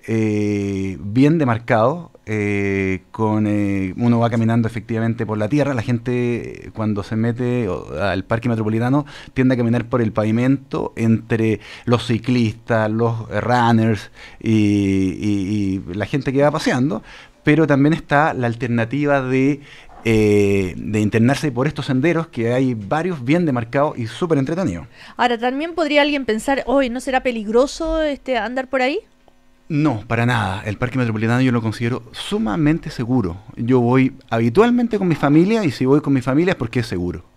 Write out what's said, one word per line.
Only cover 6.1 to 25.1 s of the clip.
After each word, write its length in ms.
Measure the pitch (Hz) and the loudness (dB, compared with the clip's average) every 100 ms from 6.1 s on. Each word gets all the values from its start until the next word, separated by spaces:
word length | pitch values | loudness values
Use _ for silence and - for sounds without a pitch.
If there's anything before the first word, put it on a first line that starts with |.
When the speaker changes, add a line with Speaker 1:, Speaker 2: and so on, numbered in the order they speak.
| 123 120 117 - 58 - | -2 -2 -4 -6 -12 -14
Speaker 1:
eh, 40 | |
cuando 300 | - 107 101 | -6 -2 -2
se 140 | 98 110 | -4 -2
mete 520 | 113 120 123 123 107 | -2 0 -2 -2 -2
o-, 320 | 80 50 69 | -4 -6 -4
al 240 | 98 90 | -2 -2
Parque 240 | - 113 123 | -2 -2 0
Metropolitano, 560 | 113 107 113 120 143 143 - - | -2 0 0 2 0 -2 -14 -10
tiende 200 | - 127 | 2 2
a 20 | 127 | 4
caminar 300 | 117 120 117 | 2 0 0
por 140 | 127 | 0
el 120 | 113 | 0
pavimento 800 | - 107 110 127 139 139 - - - | 0 0 2 2 0 -2 -6 -6 -2
entre 640 | 113 110 113 113 113 104 - - | 2 2 0 0 0 0 -6 -10
los 220 | - 117 117 | 0 0 0
ciclistas, 840 | 113 110 123 113 107 - 113 107 | -2 0 0 0 -2 -2 0 0
los, 380 | 110 117 113 113 | 0 0 -2 -6
eh, 100 | 104 | -4
runners 680 | 104 123 117 113 110 107 - - - - | 0 2 4 4 4 0 -4 -20 -20 -10
y, 120 | - | 0
y, 1300 | 110 104 104 98 98 95 65 104 101 92 107 98 95 80 | 4 4 4 2 2 0 -2 -2 -2 -2 -2 -2 -4 -6
y 40 | |
la 120 | 90 101 | -6 -4
gente 260 | 143 135 | -4 -2
que 100 | 131 | 2
va 100 | 143 | 2
paseando, 500 | 151 - - 135 185 - - - _ | 2 0 0 0 -2 -10 -20 -20 _
pero 240 | - 151 156 | 2 4 4
también 260 | 139 143 | 4 4
está 400 | 156 - 143 156 | 2 0 2 2
la 140 | 123 120 | 0 -2
alternativa 760 | 117 127 117 117 135 147 143 | -2 -2 -2 -2 -2 0 0
de, 380 | 127 131 135 143 - - - - | 2 2 2 0 -6 -20 -20 -6
eh, 680 | 113 110 107 104 101 101 92 58 | 0 4 4 4 4 2 -2 -6
de 240 | 58 107 | -4 0
internarse 500 | 107 113 117 143 151 | 0 2 2 2 -2
por 160 | 120 147 | -2 -2
estos 200 | 147 139 | -4 -4
senderos, 420 | 127 151 165 165 | 0 0 0 -4
que 240 | - 113 | -4 -2
hay 220 | 123 135 | 0 0
varios 500 | 117 98 147 175 165 | -2 -4 -4 -2 -6
bien 200 | 120 165 | 0 2
demarcados 540 | 170 123 113 139 147 - | 2 -2 -2 -2 -2 -2
y 80 | 113 | -10
súper 320 | - 180 156 | -6 -2 0
entretenidos. 480 | 135 170 175 85 - - - | 0 -2 -4 -4 -10 -20 -20